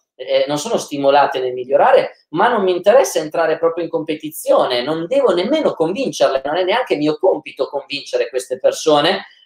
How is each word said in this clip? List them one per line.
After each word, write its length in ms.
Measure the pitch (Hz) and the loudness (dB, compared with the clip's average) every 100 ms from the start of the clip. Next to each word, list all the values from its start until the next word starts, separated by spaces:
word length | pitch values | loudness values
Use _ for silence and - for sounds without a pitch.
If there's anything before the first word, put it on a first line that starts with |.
| _ - | _ -16
eh, 300 | 127 135 135 | -2 0 0
non 100 | 147 | -2
sono 200 | - 185 | -2 -4
stimolate 640 | - 147 139 143 - 135 | -4 -2 2 4 2 0
nel 140 | 127 | -4
migliorare, 720 | 127 123 139 220 160 135 - _ | -6 -2 2 4 4 2 -6 _
ma 200 | 156 226 | -2 0
non 140 | 233 | 2
mi 120 | 190 175 | 0 0
interessa 440 | 190 247 381 170 | 4 4 4 0
entrare 400 | 156 175 160 156 | -4 -2 0 0
proprio 260 | 165 165 165 | 0 -2 -4
in 40 | |
competizione, 920 | 165 156 151 151 - - 285 143 123 | -6 -6 -6 -8 -8 0 2 2 0
non 240 | 127 160 170 | -2 -4 -2
devo 260 | 269 247 | 0 2
nemmeno 420 | 175 202 311 190 | 2 0 0 0
convincerle, 680 | - 160 208 226 151 139 113 | 0 -2 0 -4 0 2 2
non 140 | 147 165 | -2 -2
è 60 | |
neanche 340 | 180 226 - - | 0 0 0 0
mio 200 | 151 151 | 0 0
compito 500 | 190 - - - 131 | 0 0 -4 -6 -6
convincere 600 | 143 - 143 127 - 120 | -6 -8 -10 -6 -4 -2
queste 300 | 127 - 127 | -4 -6 -2
persone 680 | 139 - 156 151 151 202 - _ | 0 0 2 2 2 0 -4 _